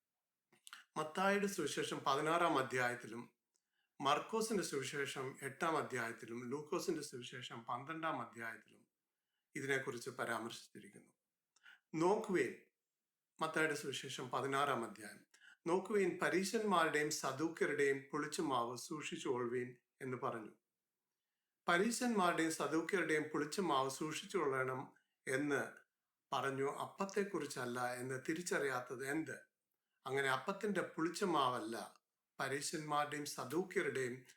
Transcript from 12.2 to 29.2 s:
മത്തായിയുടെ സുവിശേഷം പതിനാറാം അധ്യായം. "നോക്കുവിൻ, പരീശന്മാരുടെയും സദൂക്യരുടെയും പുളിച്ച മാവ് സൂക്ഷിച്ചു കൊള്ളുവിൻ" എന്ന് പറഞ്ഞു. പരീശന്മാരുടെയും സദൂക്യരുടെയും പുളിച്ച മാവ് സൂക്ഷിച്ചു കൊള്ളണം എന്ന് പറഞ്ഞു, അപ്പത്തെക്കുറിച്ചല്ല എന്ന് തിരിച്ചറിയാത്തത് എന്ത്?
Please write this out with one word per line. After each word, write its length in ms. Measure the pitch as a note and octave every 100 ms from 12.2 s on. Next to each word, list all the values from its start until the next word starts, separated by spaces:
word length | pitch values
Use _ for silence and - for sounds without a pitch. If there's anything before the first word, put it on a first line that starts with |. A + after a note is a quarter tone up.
| A3 F3 A#2+ - - _ _ _ _ _ _ _
മത്തായിയുടെ 340 | D#3+ E3 D#3
സുവിശേഷം 560 | C#3+ C#3+ B2+ C3+ - B2+
പതിനാറാം 600 | C3 C3+ C3+ C#3+ B2 A2+
അധ്യായം. 300 | G2+ G#2 - - - - - E3
"നോക്കുവിൻ, 520 | F#3 F#3+ G#3 F3+ D#3+
പരീശന്മാരുടെയും 880 | D3+ E3+ G3 A#3 G#3+ F3 D#3+ D3 D3+
സദൂക്യരുടെയും 920 | - D3 B2+ E3 D#3+ E3+ C#3+ C#3 C3+ C3+
പുളിച്ച 280 | D3+ D3 -
മാവ് 360 | D#3 B2+ A#2 B2
സൂക്ഷിച്ചു 520 | - D#3 - D#3+ D3+
കൊള്ളുവിൻ" 480 | B2 A#2+ B2 B2+ B2+ _ _
എന്ന് 160 | C3+ B2
പറഞ്ഞു. 360 | B2+ A#2 G#2 - _ _ _ _ _ _ _ _ _ _ -
പരീശന്മാരുടെയും 840 | F3 A3 A#3 B3 G#3 F3 D#3+ D#3+
സദൂക്യരുടെയും 680 | D#3+ C#3+ D#3+ E3 F#3+ D#3+ D#3
പുളിച്ച 380 | D3 D#3+ D3+ G#3
മാവ് 300 | F3 C3+ C3+
സൂക്ഷിച്ചു 480 | C3+ D#3 D3+ - F#3+
കൊള്ളണം 540 | D3 C3 C3 C3 - - _ _ -
എന്ന് 360 | C3 D3 C3+ A#2 - - _ _ _ _
പറഞ്ഞു, 380 | C3 C3+ C3+ C#3
അപ്പത്തെക്കുറിച്ചല്ല 1200 | D3 - - G3 G#3 G3 E3 - C#3 A#2+ B2 B2
എന്ന് 260 | B2+ B2+ C3 -
തിരിച്ചറിയാത്തത് 840 | D#3+ F3 F3 C#3 B2+ B2 B2 C3+
എന്ത്? 240 | D#3